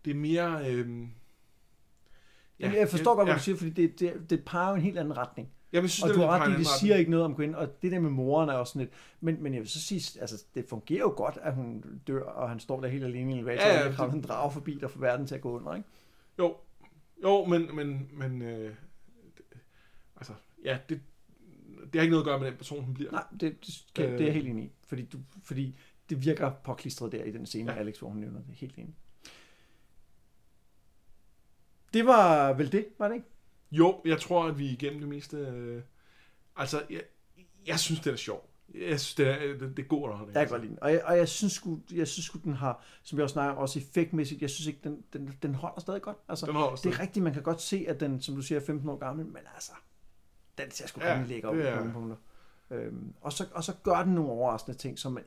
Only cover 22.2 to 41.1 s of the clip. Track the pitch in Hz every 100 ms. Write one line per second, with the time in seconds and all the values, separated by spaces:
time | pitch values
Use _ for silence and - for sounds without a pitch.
22.2 | 147 135 131 127 - 147 131 131 147 -
23.2 | - 104 160 160 - - - - 131 123
24.2 | 151 156 131 110 135 - - 131 120 127
25.2 | 131 196 - 135 135 135 - _ - 143
26.2 | 143 156 139 135 - 120 123 - 117 117
27.2 | 107 110 - 110 117 110 107 - - 107
28.2 | 110 120 127 - 135 - - 160 - -
29.2 | - - - _ _ _ _ - - -
30.2 | _ _ _ _ _ _ _ _ _ -
31.2 | _ _ _ _ _ _ _ 226 240 233
32.2 | 180 151 139 135 139 202 208 - 208 208
33.2 | - - - _ - 156 175 185 160 156
34.2 | - 175 160 143 139 120 143 147 143 143
35.2 | - 147 135 123 120 120 127 _ _ _
36.2 | _ _ _ - 135 147 147 165 - _
37.2 | _ - _ - 190 160 - 156 143 120
38.2 | - 101 - _ - - 175 147 - -
39.2 | 135 143 139 135 135 135 135 151 131 104
40.2 | 104 139 135 120 110 - 143 160 156